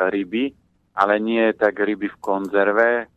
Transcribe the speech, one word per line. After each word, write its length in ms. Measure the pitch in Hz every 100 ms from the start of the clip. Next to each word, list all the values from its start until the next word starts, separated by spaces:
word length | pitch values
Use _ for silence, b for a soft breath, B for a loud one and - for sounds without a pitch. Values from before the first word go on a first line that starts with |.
| 92
ryby, 480 | 98 92 110 139 - _ _ _ -
ale 240 | 98 104
nie 320 | 110 117 113
tak 240 | 107 104 98
ryby 320 | 104 104 101
v 140 | -
konzerve, 880 | - 98 98 98 98 104 117 120 113